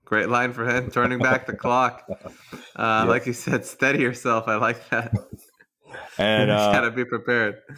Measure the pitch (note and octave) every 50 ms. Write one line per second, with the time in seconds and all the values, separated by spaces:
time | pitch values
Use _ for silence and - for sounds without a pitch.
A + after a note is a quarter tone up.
0 | _ - A2 G#2+ F2+ G#2+ A#2+ A#2+ B2 B2 B2 A#2+ A2+ B2 A#2+ B2+ B2 A#2+ - B2+
1 | B2 B2 B2+ B2 B2+ C3 C3 B2+ - - G#2+ - - B2 B2 B2+ B2+ A#2+ - -
2 | - - F#3 - - - - - - - - - - - - - A2 A2+ A2 A2
3 | A2+ A#2 A#2 B2 - B2+ A#2+ - - - C3+ A#2+ - - - - C3+ C3+ C3+ D3
4 | C3+ A#2+ A#2+ - - B2 A#2 A2+ A2 A#2 G#2+ G#2+ A#2 A2+ A#2 A#2 - - B2 A2+
5 | A#2 A#2 A#2 - - - - - - _ _ _ _ _ _ _ _ - - -
6 | - - - - G2 G#2+ G#2+ G#2+ G#2+ G#2 G#2 G#2 G#2 G#2 G2+ - A#2+ A#2 A2+ B2+
7 | B2 - B2 A2 - B2+ A#2+ A#2 A2 G#2 G2+ - - - C#3